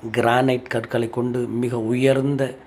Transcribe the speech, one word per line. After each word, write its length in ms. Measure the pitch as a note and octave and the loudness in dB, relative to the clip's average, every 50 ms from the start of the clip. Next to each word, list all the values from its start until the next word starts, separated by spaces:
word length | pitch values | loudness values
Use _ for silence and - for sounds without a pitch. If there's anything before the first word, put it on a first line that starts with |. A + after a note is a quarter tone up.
| - A2+ A2 | -10 -4 -2
கிரானைட் 580 | A#2+ A#2+ A#2 A#2 B2 B2+ C3 C3 B2+ C3 - - | 0 2 4 4 4 4 2 2 0 -2 -4 -4
கற்களை 360 | A#2+ A2+ A2+ - A#2+ A#2 A2+ | -4 -4 -2 -2 -2 -2 -2
கொண்டு, 320 | - B2 A#2+ B2 A#2+ B2 B2 A2+ A2 A#2 B2 | -2 -4 -4 -2 -2 -2 -4 -2 -2 -2 -2
மிக 180 | B2 A#2+ A#2+ A2 A2 A#2+ | 0 -2 -2 -2 0 0
உயர்ந்த 500 | B2 C3 C3+ C3+ C3+ C3 C#3 C#3+ C3+ C#3 B2 A#2+ - - | 2 4 4 4 4 2 0 0 0 -2 -4 -4 -10 -18